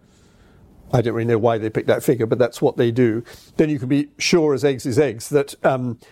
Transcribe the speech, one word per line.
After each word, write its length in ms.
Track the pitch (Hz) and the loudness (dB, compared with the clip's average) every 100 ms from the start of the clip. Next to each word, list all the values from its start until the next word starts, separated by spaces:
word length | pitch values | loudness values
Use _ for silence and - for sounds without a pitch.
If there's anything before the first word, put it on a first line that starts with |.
| _ _ _ _ _ _ - - - | _ _ _ _ _ _ -20 -20 -4
I 120 | 127 | 0
don't 100 | 117 | 0
really 140 | 113 117 | -2 0
know 100 | 117 | 2
why 200 | 117 117 | 2 0
they 100 | 107 | -2
picked 200 | - - | -2 0
that 140 | 117 | 0
figure, 220 | - 123 | 0 0
but 140 | 117 123 | 0 2
that's 240 | 120 - | 0 0
what 160 | 143 - | -2 2
they 120 | 120 | 0
do, 320 | 117 123 110 - - - - | 2 2 0 -6 -16 -6 -2
then 100 | 160 | 0
you 100 | 151 | -2
can 120 | 127 | -2
be 180 | 143 147 - | -2 -2 -6
sure 380 | - 180 156 | 0 2 2
as 100 | 131 | 2
eggs 220 | 143 135 147 | 0 -2 -2
is 120 | 113 | 0
eggs 300 | 147 113 - | 0 -2 -2
that, 260 | 143 139 - | -2 -2 -2
um, 340 | 175 131 127 113 - | 0 0 -2 -8 -14